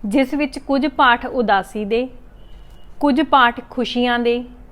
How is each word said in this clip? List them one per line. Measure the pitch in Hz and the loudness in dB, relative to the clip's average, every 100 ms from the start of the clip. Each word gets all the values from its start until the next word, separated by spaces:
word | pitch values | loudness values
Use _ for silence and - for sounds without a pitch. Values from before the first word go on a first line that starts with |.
| 202 | 0
ਜਿਸ | 240 262 | 0 0
ਵਿੱਚ | 294 294 285 | 0 -4 -6
ਕੁਝ | - 277 285 | -2 0 0
ਪਾਠ | 277 269 240 247 | 2 4 4 0
ਉਦਾਸੀ | 269 220 196 185 214 208 | -4 2 0 0 -8 -2
ਦੇ, | 226 254 - - - - - - - - - | -2 -2 -10 -20 -20 -20 -20 -20 -20 -18 -2
ਕੁਝ | 294 262 | 0 2
ਪਾਠ | 302 277 240 240 - | 4 4 4 2 -10
ਖੁਸ਼ੀਆਂ | - 233 247 247 240 | -6 -4 -2 0 0
ਦੇ | 240 240 247 - - | 0 -2 -4 -16 -20